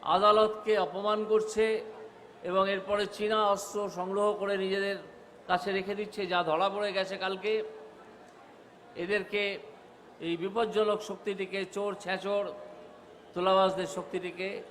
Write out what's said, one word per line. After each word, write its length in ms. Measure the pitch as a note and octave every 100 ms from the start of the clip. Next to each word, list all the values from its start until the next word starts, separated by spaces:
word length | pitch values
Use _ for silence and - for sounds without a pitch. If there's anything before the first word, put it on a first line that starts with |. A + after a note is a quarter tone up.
আদালতকে 760 | - F3 G#3 G#3 G#3+ G#3+ G#3+ G#3+
অপমান 480 | F3+ F3 G3+ G#3+ G#3+
করছে 580 | G#3+ G#3+ G#3+ A3 A3 - - - - - -
এবং 280 | F3 F#3 G3
এরপরে 340 | G3 G3 G#3 G3+
চীনা 400 | - G#3 G#3+ G#3
অস্ত্র 440 | G3 G3 G#3 G3+
সংগ্রহ 440 | F3 F#3 G3 G#3
করে 240 | G#3 G3 G3+
নিজেদের 380 | F#3+ G3 G3 F#3+ D#3+ - - - -
কাছে 240 | F3+ G3+
রেখে 240 | G3 F#3+ G3+
দিচ্ছে, 320 | G#3 G#3 F#3+
যা 160 | F3+
ধরা 260 | D#3+ D#3 G3
পড়ে 220 | G3+ G#3
গেছে 260 | F#3+ F#3 F#3+
কালকে। 460 | F#3+ F#3+ G3+ A3 G#3+ - - - - - - - - - - - - -
এদেরকে, 640 | F3 G#3 F#3+ G#3 G3+ F#3+ - - - - - -
এই 180 | E3 E3+
বিপজ্জনক 640 | F#3+ G#3 A3+ G#3+ G#3+ G#3
শক্তিটিকে, 640 | - F#3+ - F#3+ F#3+ G3 F#3
চোর 300 | G3 G3+ F#3
ছেঁচোর 520 | F3 F#3 F#3+ G3+ F#3+ - - - - - - - -
তোলাবাজদের 540 | - F#3 F#3+ F#3+ F#3 F3+
শক্তিটিকে 760 | - F3 F#3 F3+ E3+ F#3 G3+ -